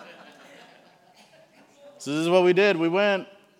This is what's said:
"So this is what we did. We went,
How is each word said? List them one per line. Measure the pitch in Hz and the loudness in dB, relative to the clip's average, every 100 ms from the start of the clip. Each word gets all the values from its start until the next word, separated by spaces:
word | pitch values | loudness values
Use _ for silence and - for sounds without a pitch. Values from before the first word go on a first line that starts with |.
| - - - - - - - - _ _ _ _ _ _ _ _ _ _ - - | -20 -20 -20 -20 -20 -20 -20 -20 _ _ _ _ _ _ _ _ _ _ -20 -18
"So | 135 | -10
this | 151 | -6
is | 165 | 0
what | 185 | 2
we | 180 | 2
did. | 180 202 170 | 2 2 0
We | 165 | -2
went, | 180 208 196 160 - _ _ | -2 -2 -4 -8 -20 _ _